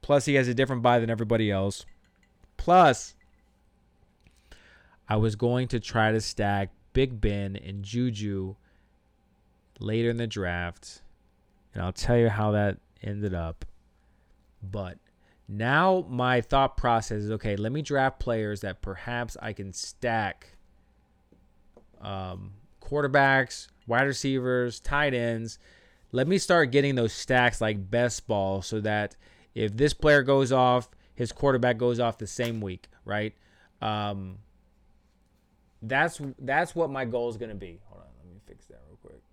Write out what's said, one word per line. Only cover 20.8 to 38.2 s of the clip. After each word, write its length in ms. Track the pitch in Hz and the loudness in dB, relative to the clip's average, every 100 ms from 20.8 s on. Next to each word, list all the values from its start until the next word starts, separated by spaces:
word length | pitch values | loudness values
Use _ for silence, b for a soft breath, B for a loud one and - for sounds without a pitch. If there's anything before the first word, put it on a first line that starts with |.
| _ _ _ _ _ _ _ _ _ - _ _ | _ _ _ _ _ _ _ _ _ -20 _ _
um, 520 | 104 98 92 92 98 98 - _ | -10 -8 -8 -10 -14 -18 -20 _
quarterbacks, 880 | - 147 143 143 139 135 127 - - _ - | -8 -4 2 4 6 4 2 -6 -18 _ -2
wide 160 | 117 | 0
receivers, 800 | 135 131 139 135 127 127 123 113 | 0 0 -2 -2 0 0 0 -4
tight 340 | - 143 147 | -2 0 0
ends. 440 | 127 117 117 113 - b b b b b | 0 -2 -2 -6 -12 b b b b b
Let 160 | 123 131 | -2 0
me 120 | 190 | 0
start 340 | - 175 143 | 4 4 4
getting 220 | 135 143 | 4 2
those 180 | 131 113 | 2 0
stacks 480 | - - 127 123 - | -2 0 4 4 2
like 300 | 110 104 95 | -2 -2 -2
best 360 | 120 123 - - | 0 0 -2 -2
ball 360 | 104 95 98 | 0 0 -2
so 180 | 92 110 | -4 -4
that 340 | 107 107 104 - b b b | -2 -2 -2 -8 b b b
if 220 | - 110 107 | -4 -4 2
this 180 | 143 | 0
player 280 | - 151 147 | 4 6 6
goes 280 | 127 139 131 | 6 2 4
off, 380 | 131 127 123 117 - b | 4 6 4 0 -20 b
his 160 | - 120 | -8 -6
quarterback 460 | - 139 131 123 113 | 0 2 2 2 2
goes 220 | 123 120 | 0 0
off 180 | 120 110 | -2 -2
the 80 | 101 | -10
same 340 | - 120 113 | -6 -6 -4
week, 280 | 101 90 - b | -8 -10 -16 b
right? 300 | - 104 107 - b b b _ | -6 -4 -4 -8 b b b _
Um, 580 | 110 107 104 101 95 98 - _ _ _ _ _ _ _ _ _ _ _ _ _ | -6 -4 -4 -6 -10 -16 -20 _ _ _ _ _ _ _ _ _ _ _ _ _
that's, 380 | 110 131 160 - 139 127 | -4 0 0 -2 -12 -10
that's 360 | 131 143 175 | -2 0 0
what 160 | 170 160 | -2 -2
my 140 | 135 | -2
goal 240 | 127 120 120 | -4 -2 -4
is 80 | 113 | -6
gonna 180 | 113 | -10
be. 240 | 101 92 85 - | -10 -14 -16 -20
Hold 160 | 92 | -20
on, 60 | 78 | -20
let 80 | 58 | -20